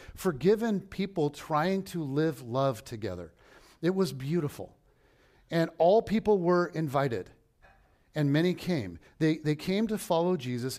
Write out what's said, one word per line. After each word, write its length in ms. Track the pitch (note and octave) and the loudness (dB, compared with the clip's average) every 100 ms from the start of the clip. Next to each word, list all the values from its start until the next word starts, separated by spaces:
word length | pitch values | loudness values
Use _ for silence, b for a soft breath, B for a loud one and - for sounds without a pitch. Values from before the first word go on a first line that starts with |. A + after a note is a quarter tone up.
| B | B
forgiven 640 | - F#3 C3+ E3+ G#3+ A#3 G3 | -4 -4 2 2 4 2 -2
people 480 | - - G3+ F3+ D3 | -4 -6 -4 0 -2
trying 540 | - - D3+ C#3 F#3+ | -2 -2 0 2 0
to 200 | F#3+ E3+ | -4 -6
live 380 | C#3+ C#3 D#3+ C3 | -2 0 0 -2
love 440 | A#2+ C3 C3+ A2+ | -4 0 0 -2
together. 500 | - A2+ G#2 F2+ E2+ - b b b b | -8 -8 -8 -8 -12 -18 b b b b
It 120 | E3 | -2
was 180 | F#3+ F3 | 0 -2
beautiful. 640 | C3 C3+ F3 C#3+ - F#2 _ _ b b b b b _ | -4 -2 -2 -2 -6 -14 _ _ b b b b b _
And 200 | E3 D#3+ - | 0 0 2
all 240 | E3 A3 | 4 6
people 360 | A3+ G#3+ G#3 G3+ | 4 0 2 2
were 280 | E3+ F3 F3 | 4 4 2
invited, 640 | D#3+ D#3 C#3 C#3 G#2 - - _ _ b b b b b | -2 -2 0 0 -2 -8 -16 _ _ b b b b b
and 160 | D3+ C#3+ | -2 2
many 220 | D3 F3+ | 4 2
came. 460 | E3+ F3+ D#3+ F#2+ E2+ b - | 0 -2 -4 -4 -10 b 0
They, 200 | D#3 D#3+ | 0 2
they 160 | D3+ | -2
came 320 | D3+ - G3 A3 | -2 0 0 0
to 100 | G#3 | -2
follow 400 | - E3 F3 F3+ | 0 2 2 0
Jesus, 420 | B2 B2 B2+ | -2 -4 -6